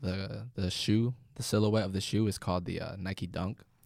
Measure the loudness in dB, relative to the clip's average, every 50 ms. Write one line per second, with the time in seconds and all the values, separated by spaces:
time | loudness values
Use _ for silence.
0 | -4 -2 -2 -2 -4 -4 -6 -8 -8 -8 -4 -2 -2 -2 0 0 2 4 4 4
1 | 4 2 0 -4 -10 -14 -10 -8 -2 0 2 4 4 4 4 4 2 2 0 -2
2 | -2 0 2 2 2 2 0 -2 -2 0 0 0 0 -2 -4 -4 -6 -6 -8 -6
3 | -6 -6 -4 -4 -6 -6 -4 -4 -4 -4 -4 -6 -12 -20 _ _ _